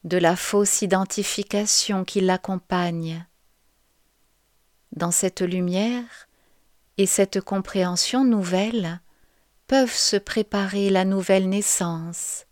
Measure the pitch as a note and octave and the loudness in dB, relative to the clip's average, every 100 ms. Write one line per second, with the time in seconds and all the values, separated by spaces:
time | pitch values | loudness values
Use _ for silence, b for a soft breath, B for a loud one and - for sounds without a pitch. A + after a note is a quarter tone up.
0 | E3+ F3+ E3+ F3+ - G3+ G3+ - G3 F#3 | -2 2 2 2 0 2 2 0 2 0
1 | F#3+ - G3 - G3+ G3+ G#3 - - G3 | 0 -4 -4 -4 -4 -2 0 0 0 -2
2 | F#3 G3+ F#3 F#3 - F#3 _ F3+ F3 E3+ | -2 0 2 0 -2 -8 _ -2 0 -2
3 | E3 E3 F3 _ _ _ _ _ _ _ | -6 -8 -12 _ _ _ _ _ _ _
4 | _ _ _ _ _ _ _ _ _ D#3+ | _ _ _ _ _ _ _ _ _ -6
5 | E3+ F3 F#3+ - F3+ F3+ F3+ F3+ A3 B3 | -2 0 -2 -2 -2 0 0 0 0 -2
6 | A#3+ - - _ _ _ _ _ _ - | -8 -18 -20 _ _ _ _ _ _ -2
7 | F#3+ - G3 F#3+ - G3 F#3+ G3 F3+ F3 | 0 2 2 0 -2 -4 -4 -2 -2 0
8 | - B3 C4+ A3 F3+ F#3 G#3 A3+ E3+ E3+ | 0 2 4 4 2 0 0 -2 -4 -6
9 | _ _ _ _ _ _ _ C4+ B3+ - | _ _ _ _ _ _ _ 2 2 0
10 | - G3+ - - G#3 G3+ G3 G3+ G3+ F#3+ | 0 0 0 -4 -2 -2 -2 0 2 2
11 | F#3+ G3 F#3 F#3+ F#3 G3 G3+ - F3 E3 | 2 0 2 2 2 0 0 0 -2 -4
12 | E3 E3+ - - - | -8 -8 -10 -10 -14